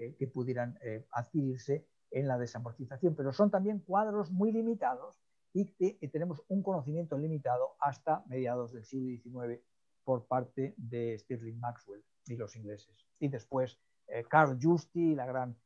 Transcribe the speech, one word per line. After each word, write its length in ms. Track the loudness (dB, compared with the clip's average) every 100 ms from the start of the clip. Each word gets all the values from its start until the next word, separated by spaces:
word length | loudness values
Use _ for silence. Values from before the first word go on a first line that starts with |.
| -10
eh, 80 | -6
que 80 | -6
pudieran, 500 | -4 -2 -2 -4 -6
eh, 240 | -8 -8 -6
adquirirse 720 | -6 -2 0 0 -2 -2 -4 -4 _ -8
en 160 | -2 0
la 100 | 0
desamortización. 760 | -2 -6 -8 -8 -10 0 0
Pero 180 | 2 0
son 200 | 4 4
también 260 | 4 2 -2
cuadros 520 | 0 2 2 0 0
muy 180 | 2 2
limitados 680 | 4 0 0 0 -2 -6 -16 _ _ _
y 140 | -2 -2
que, 220 | 2 0 0
eh, 80 | -4
tenemos 340 | -2 -2 -4 -2
un 120 | -2
conocimiento 520 | 0 -2 0 -2 -2 -2
limitado 600 | -2 -2 0 0 0 0
hasta 460 | 0 0 0 0 0
mediados 460 | -2 0 0 -2
del 120 | -8
siglo 220 | -8 -4 -4
diecinueve 520 | -6 -10 -8 -6 -6 _ _ _ _
por 240 | 0 0 2
parte 480 | 0 0 -2 -4 -4
de 400 | -6 -2 -2 -4
Stirling 400 | -6 -6 -6 -6
Maxwell 420 | -6 -8 -12 -18 _ _ -10
y 80 |
los 220 | -8 -8 -8
ingleses. 500 | -10 -12 -14 _ _ -4
Y 80 | -2
después, 500 | -2 -4 0 0 -4 _ _ -8
eh, 160 | -6 4
Carl 300 | 6 6 6
Giusti 540 | 4 4 2 0 2
y 20 |
la 120 | 2 0
gran 300 | -2 -4 -6